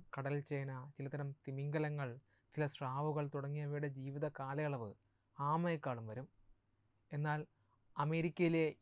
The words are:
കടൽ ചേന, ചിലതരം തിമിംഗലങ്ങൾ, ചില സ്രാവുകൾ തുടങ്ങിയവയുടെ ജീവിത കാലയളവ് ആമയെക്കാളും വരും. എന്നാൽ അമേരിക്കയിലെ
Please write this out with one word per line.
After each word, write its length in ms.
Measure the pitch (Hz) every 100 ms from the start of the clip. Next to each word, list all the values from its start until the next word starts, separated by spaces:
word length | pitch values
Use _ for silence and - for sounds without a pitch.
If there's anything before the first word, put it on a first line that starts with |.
| - -
കടൽ 220 | 135 143 143
ചേന, 200 | 143 135 131 139 -
ചിലതരം 340 | 139 143 143 139 -
തിമിംഗലങ്ങൾ, 640 | 135 147 156 151 147 131 123 - _ _
ചില 100 | - 147 -
സ്രാവുകൾ 480 | 131 131 151 151 143 143
തുടങ്ങിയവയുടെ 540 | 139 147 147 147 147 135
ജീവിത 260 | 135 143 151 143
കാലയളവ് 520 | 135 139 151 135 107 - _ _ _ -
ആമയെക്കാളും 680 | 143 160 175 160 143 117 110
വരും. 180 | 110 135 _ - - _ _ _ _ - 147
എന്നാൽ 240 | 151 151 - _ _ _ _ -
അമേരിക്കയിലെ 600 | 147 165 165 160 170 165 156 -